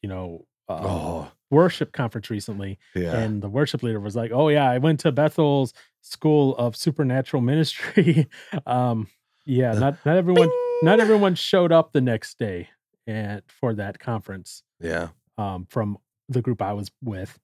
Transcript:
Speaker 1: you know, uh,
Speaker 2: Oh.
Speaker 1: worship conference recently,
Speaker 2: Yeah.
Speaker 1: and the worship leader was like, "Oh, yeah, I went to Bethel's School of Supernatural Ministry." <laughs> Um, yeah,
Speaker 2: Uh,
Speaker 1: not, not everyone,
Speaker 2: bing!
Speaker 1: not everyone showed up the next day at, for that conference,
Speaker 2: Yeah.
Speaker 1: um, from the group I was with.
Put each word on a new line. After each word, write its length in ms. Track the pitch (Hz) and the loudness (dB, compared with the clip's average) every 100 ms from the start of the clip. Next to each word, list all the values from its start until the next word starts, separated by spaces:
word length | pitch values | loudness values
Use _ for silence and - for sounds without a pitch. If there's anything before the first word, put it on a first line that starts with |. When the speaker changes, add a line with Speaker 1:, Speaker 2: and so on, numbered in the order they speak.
Speaker 1:
you 60 | 104 | -8
know, 380 | 92 90 85 _ _ _ | -8 -10 -12 _ _ _
uh, 120 | 82 | -8
Speaker 2:
Oh. 500 | 95 80 78 85 73 _ _ | -4 -4 -6 -8 -10 _ _
Speaker 1:
worship 420 | 143 175 - 147 | 4 4 2 -8
conference 380 | - 123 117 - | -4 -6 -6 -8
recently, 480 | 110 - 101 98 95 _ | -10 -8 -10 -10 -12 _
Speaker 2:
Yeah. 220 | 92 87 123 | -6 -2 -2
Speaker 1:
and 240 | 110 107 | -2 -4
the 60 | 101 | -4
worship 340 | 113 151 135 | -2 -2 -2
leader 160 | 123 107 | -4 -6
was 160 | 104 107 | -6 -6
like, 160 | 117 | -4
"Oh, 160 | 120 156 | 0 2
yeah, 200 | 151 135 | 4 2
I 100 | 123 | 2
went 220 | 147 151 | 2 2
to 120 | 165 | 0
Bethel's 640 | 131 151 - 151 143 127 - _ _ | 2 0 2 2 2 0 -6 _ _
School 560 | - - 156 151 135 131 | -20 -2 2 4 4 2
of 180 | 120 | -2
Supernatural 680 | 113 - 143 139 127 123 143 | -2 -4 0 0 0 -2 0
Ministry." 840 | 123 151 156 - - - 165 139 147 - - | 2 2 0 -4 0 2 4 4 0 -4 -10
<laughs> 200 | 185 - | -10 -4
Um, 400 | 123 127 117 107 _ _ _ | 0 0 -2 -6 _ _ _
yeah, 280 | - 123 123 | -2 0 2
Speaker 2:
Uh, 60 | 107 | 2
Speaker 1:
not, 280 | 135 - 143 | 0 0 2
not 100 | 175 | 2
everyone, 320 | 175 175 165 | 4 4 4
Speaker 2:
bing! 300 | - - - | 2 -2 2
Speaker 1:
not 160 | 160 214 | 4 6
everyone 340 | 214 214 196 175 | 6 4 4 0
showed 340 | - 196 175 | 2 2 6
up 200 | 165 160 | 4 4
the 80 | 151 | 0
next 380 | 127 113 - - | 0 -2 -6 -8
day 300 | 113 90 82 _ _ _ - | -6 -6 -12 _ _ _ -10
at, 420 | 107 104 101 _ | -8 -8 -10 _
for 240 | _ 123 | _ -4
that 240 | 107 101 107 | -4 -6 -10
conference, 640 | - 113 - 95 90 - _ _ | -8 -8 -8 -16 -16 -20 _ _
Speaker 2:
Yeah. 300 | 85 82 85 - _ - | -6 -6 -6 -12 _ -8
Speaker 1:
um, 300 | 101 92 90 | -8 -8 -8
from 300 | - 107 101 _ _ _ | -6 -4 -6 _ _ _
the 120 | 127 | -4
group 200 | 120 113 | -4 -4
I 100 | 98 | -4
was 160 | 101 98 _ | -6 -10 _
with. 360 | 123 95 98 - | -10 -8 -10 -16